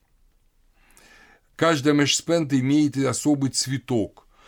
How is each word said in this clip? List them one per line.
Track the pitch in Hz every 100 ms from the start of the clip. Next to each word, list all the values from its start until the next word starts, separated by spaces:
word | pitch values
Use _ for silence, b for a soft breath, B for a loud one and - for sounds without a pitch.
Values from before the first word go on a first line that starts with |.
| _ _ _ _ _ _ _ _ b b b b b b b -
Каждая | 165 160 135 147
Амеш | 139 -
Спента | - 170 147 135
имеет | 127 147 147 135
и | 135
особый | 117 151 143 135
цветок. | - - 131 - 120 92 - _ b